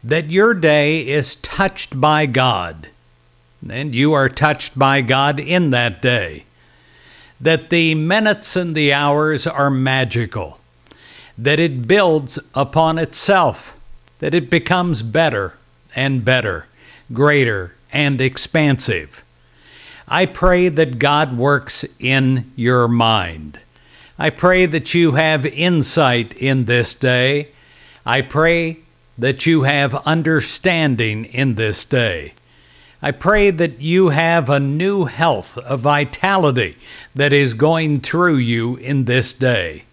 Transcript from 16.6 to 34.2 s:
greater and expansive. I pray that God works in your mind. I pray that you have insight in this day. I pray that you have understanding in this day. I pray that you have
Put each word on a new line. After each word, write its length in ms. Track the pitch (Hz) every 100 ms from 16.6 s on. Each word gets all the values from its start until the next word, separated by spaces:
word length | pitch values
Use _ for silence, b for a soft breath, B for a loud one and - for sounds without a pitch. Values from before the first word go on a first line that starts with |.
| - B B B B
greater 640 | 120 147 147 120 101 90 _ _
and 300 | 143 147 131
expansive. 1000 | 131 - - 160 147 131 - 92 73 - _ _ B B B B B B -
I 180 | 160
pray 440 | 185 185 185 180 180
that 300 | 151 151 123
God 360 | 143 147 151
works 480 | 120 135 143 - - - _
in 520 | 123 135 131 131 127
your 320 | - 117 123 120
mind. 720 | 117 113 110 90 80 76 - _ b b b b -
I 100 | 156
pray 360 | - 180 185
that 280 | 185 156 -
you 200 | 170 165
have 320 | 135 160 156
insight 880 | 139 131 175 170 131 - 135 120 113
in 320 | - 135 131
this 300 | 113 120 113
day. 540 | - 131 123 131 147 143 b b b b b
I 160 | - 127
pray 580 | 135 147 165 170 165 160 _ _ _ -
that 260 | 123 135
you 180 | 165 160
have 320 | 135 143 139 139 -
understanding 1160 | 160 160 156 - - 185 170 151 120 113 107
in 300 | 113 123 135
this 300 | 110 110 101
day. 480 | - 131 117 82 73 _ b b b b b b
I 100 | 143
pray 400 | 135 180 208 202
that 280 | 160 170 120
you 300 | 151 180 180
have 400 | 147